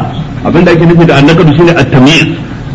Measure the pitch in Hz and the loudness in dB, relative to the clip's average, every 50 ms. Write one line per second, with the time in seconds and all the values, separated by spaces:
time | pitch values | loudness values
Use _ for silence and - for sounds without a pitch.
0 | - - - - - - - - - - - 165 180 175 165 160 170 165 170 165 | -2 -6 -8 -10 -10 -10 -10 -8 -6 -2 0 0 2 2 2 2 2 2 2 2
1 | 165 156 143 139 143 156 170 185 185 151 135 160 175 170 170 165 135 - 139 131 | 2 2 2 2 2 2 2 2 2 2 2 2 2 2 2 0 -2 0 2 2
2 | 127 143 160 - 147 - - - - - - - - - | 2 2 2 0 -2 -2 -4 -8 -10 -12 -12 -12 -10 -6